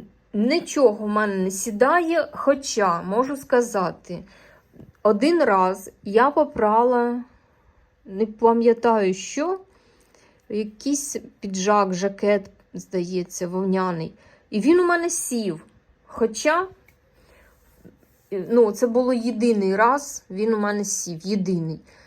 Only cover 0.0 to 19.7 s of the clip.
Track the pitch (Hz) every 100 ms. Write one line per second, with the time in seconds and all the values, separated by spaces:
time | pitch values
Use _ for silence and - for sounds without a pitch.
0 | - _ _ 202 240 339 339 294 247 208
1 | 208 208 214 190 185 190 233 208 254 339
2 | 320 330 285 - 269 285 - 220 196 170
3 | 175 214 262 269 - 247 226 202 175 -
4 | - 170 - - - _ _ - - _
5 | 208 208 285 339 254 190 185 196 - -
6 | 208 214 269 294 294 233 214 226 247 247
7 | 240 240 240 _ _ _ _ _ _ _
8 | - 190 220 214 233 233 233 226 233 226
9 | 190 190 - 269 330 381 - _ _ _
10 | _ _ _ _ - 214 214 - 269 285
11 | - 233 - _ 202 190 190 208 196 180
12 | 196 196 208 208 196 _ _ 185 - 185
13 | 175 185 180 - 175 185 190 190 185 165
14 | - - _ _ _ 214 254 349 349 349
15 | 339 - - 240 202 160 - _ _ _
16 | _ - 233 220 302 330 381 - _ _
17 | _ _ _ _ _ _ _ _ - _
18 | _ _ _ 202 175 233 214 - 240 240
19 | 254 240 233 214 233 214 190